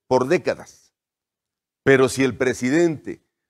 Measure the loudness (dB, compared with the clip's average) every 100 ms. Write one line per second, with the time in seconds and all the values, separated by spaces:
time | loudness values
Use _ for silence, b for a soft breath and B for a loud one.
0 | -2 0 2 -2 -2 -6 -10 _ _ _
1 | _ _ _ _ _ _ _ _ 2 4
2 | 4 0 -2 -2 -4 -2 -2 0 0 -2
3 | -12 -16 _ _